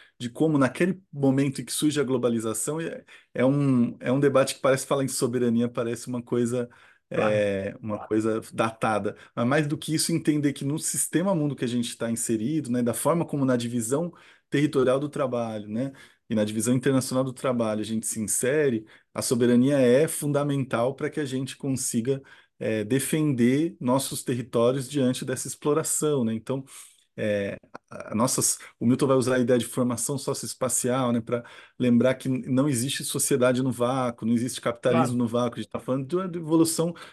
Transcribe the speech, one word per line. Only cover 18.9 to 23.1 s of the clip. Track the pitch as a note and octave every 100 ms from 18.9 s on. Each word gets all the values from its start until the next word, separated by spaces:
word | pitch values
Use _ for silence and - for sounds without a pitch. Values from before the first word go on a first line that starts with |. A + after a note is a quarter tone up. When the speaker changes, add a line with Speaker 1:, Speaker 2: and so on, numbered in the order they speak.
| - _
Speaker 1:
a | A2
soberania | - A#2+ A#2+ A#2+ C3 C#3+
é | B2 B2+ D#3
fundamental | - D3 C#3+ D3 C#3 C3 A#2 B2
pra | C3+ D3+
que | D#3
a |
gente | C#3+ C3 C3+ -
consiga, | C#3 B2 - A#2+ A#2 C3+ - - _ -
é, | A2+ A2
defender | G#2 C3+ C#3